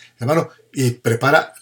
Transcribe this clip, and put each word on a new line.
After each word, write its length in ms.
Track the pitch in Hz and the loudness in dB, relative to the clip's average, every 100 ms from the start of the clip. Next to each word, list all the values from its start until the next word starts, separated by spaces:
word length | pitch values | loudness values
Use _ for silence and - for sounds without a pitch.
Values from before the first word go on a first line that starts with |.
| - - | -20 -8
hermano, 320 | 120 165 - - _ | -2 -2 -2 -10 _
y 160 | 139 127 | -4 -4
prepara 640 | 120 117 113 135 156 - - | -2 -4 0 2 2 0 -8